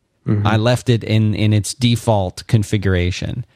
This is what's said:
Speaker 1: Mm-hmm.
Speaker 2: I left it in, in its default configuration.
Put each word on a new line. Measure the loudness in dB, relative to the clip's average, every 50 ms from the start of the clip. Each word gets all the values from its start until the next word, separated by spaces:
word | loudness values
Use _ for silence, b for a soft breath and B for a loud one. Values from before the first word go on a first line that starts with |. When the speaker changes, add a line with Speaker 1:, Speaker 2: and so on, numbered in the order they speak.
| _ _ _ _ _
Speaker 1:
Mm-hmm. | -2 -2 0 0
Speaker 2:
I | 0 0
left | 2 2 2 0 0 0 0
it | 0 0 0
in, | 0 2 2 2 2 0
in | 0 2 2 2
its | 2 0 -2 -4
default | -2 0 2 2 2 0 0 0 0 0 -2 -6 -10 -4
configuration. | 0 0 0 2 0 -2 -2 0 0 0 2 0 0 -2 -4 -8 -8 -8 -10 -12 -14 _